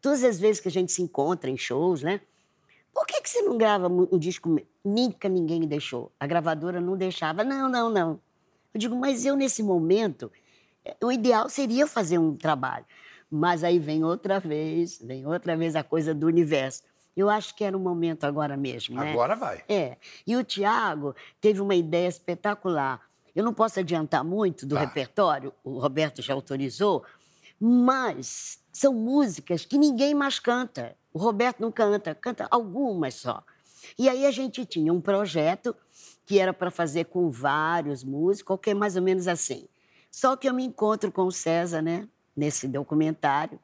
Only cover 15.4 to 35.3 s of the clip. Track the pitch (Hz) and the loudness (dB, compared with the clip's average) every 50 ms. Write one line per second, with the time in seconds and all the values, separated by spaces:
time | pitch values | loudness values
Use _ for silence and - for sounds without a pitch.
15.4 | - 180 165 160 165 165 156 160 147 - - 165 156 156 160 147 147 160 165 170 | -2 -2 -2 0 0 0 -2 -2 -4 -2 -2 -2 0 0 -2 0 2 2 4 4
16.4 | 170 147 156 143 131 135 131 - _ _ _ _ _ _ _ - 196 202 208 214 | 4 4 2 0 0 -2 -6 -10 _ _ _ _ _ _ _ 0 2 2 2 0
17.4 | 196 - - - 214 202 190 190 185 185 175 170 165 170 160 156 - 143 143 147 | -2 -6 -8 -4 -4 -2 -2 -2 -2 -2 -2 0 0 -2 -2 -2 -4 -4 -2 -2
18.4 | 151 147 139 139 139 131 123 120 110 - 120 127 - 151 151 - 120 139 208 226 | -4 -4 -2 -4 -4 -4 -6 -6 -10 -10 -6 -6 -6 -4 0 0 2 0 0 -2
19.4 | 247 151 101 - - _ 214 196 160 127 123 _ _ - - - _ - 226 247 | -4 -8 -8 -10 -4 _ 0 0 0 -2 -6 _ _ -20 -20 -16 _ -2 0 0
20.4 | 254 - - 190 196 202 202 - 226 202 160 151 143 143 135 - - - _ _ | 0 -2 -4 -2 0 2 2 2 0 -2 -2 -4 -4 -6 -8 -8 -16 -20 _ _
21.4 | - 214 214 185 202 202 196 180 170 160 160 170 180 180 175 - _ - 175 170 | 2 2 2 4 2 2 2 2 2 2 0 0 0 0 -2 -6 _ -8 -8 -4
22.4 | _ 208 208 202 - 190 175 151 139 135 131 123 - _ _ _ _ _ _ 165 | _ -4 -4 -2 -2 -2 0 0 0 -2 -4 -6 -10 _ _ _ _ _ _ -2
23.4 | 208 233 214 - 220 226 - 196 185 151 170 165 156 151 - 147 131 160 180 208 | -2 -2 2 2 2 2 2 -2 -2 -2 0 -2 0 0 0 0 0 0 0 0
24.4 | 214 190 165 - - 135 147 147 151 135 - 151 135 - _ - 208 175 151 139 | 0 0 0 -2 -6 -2 0 0 0 0 -2 -4 -6 -4 _ 2 4 4 4 0
25.4 | 135 139 - _ _ 131 135 131 - 147 131 151 156 151 - 139 123 - 139 139 | -4 -10 -12 _ _ -10 -8 -2 -2 0 0 0 -2 -2 -2 -8 -6 -4 -4 -4
26.4 | 131 - 139 135 139 135 117 - 196 208 190 135 - - - _ _ _ _ _ | -4 -6 -6 -4 -4 -4 -2 0 0 0 0 0 -4 -8 -20 _ _ _ _ _
27.4 | _ - _ _ 208 226 247 247 240 247 262 269 254 226 156 - 127 - - - | _ -20 _ _ 2 4 6 6 6 4 4 2 0 -4 -4 -6 -10 -12 -12 -12
28.4 | - - - - _ _ _ - - 277 269 226 220 233 262 294 285 233 170 - | -14 -14 -16 -18 _ _ _ 2 4 4 4 4 -2 2 4 4 4 2 0 -6
29.4 | - - 180 160 - - - 285 294 302 269 226 277 285 294 285 285 277 269 - | -4 -4 -4 -4 -4 0 2 4 4 4 4 2 2 2 2 2 0 0 -2 -2
30.4 | - - 240 247 254 - _ - 120 117 - _ _ _ _ 160 180 233 226 202 | -2 0 0 0 -2 -6 _ -10 -10 -10 -12 _ _ _ _ -2 0 0 2 2
31.4 | 233 247 240 - - 226 220 - 233 208 202 208 202 - 156 - - 247 233 - | 0 0 0 -2 -4 -4 0 2 2 2 2 2 0 -4 -8 -6 -6 -8 -6 -6
32.4 | - - - 240 233 202 175 240 285 254 208 175 156 131 123 - - 127 113 - | -2 0 0 0 0 -2 -4 -2 -2 -2 0 0 -2 -2 -4 -6 -6 -6 -6 -6
33.4 | - _ _ _ _ _ _ - - - - - 254 262 254 254 269 277 262 208 | -8 _ _ _ _ _ _ -20 -20 -20 -6 2 2 2 2 4 2 2 2 2
34.4 | 269 262 - - 254 175 - 170 156 156 170 180 156 - 202 196 208 190 | -4 -6 -6 -8 -10 -6 -2 0 2 2 2 2 2 2 0 0 0 0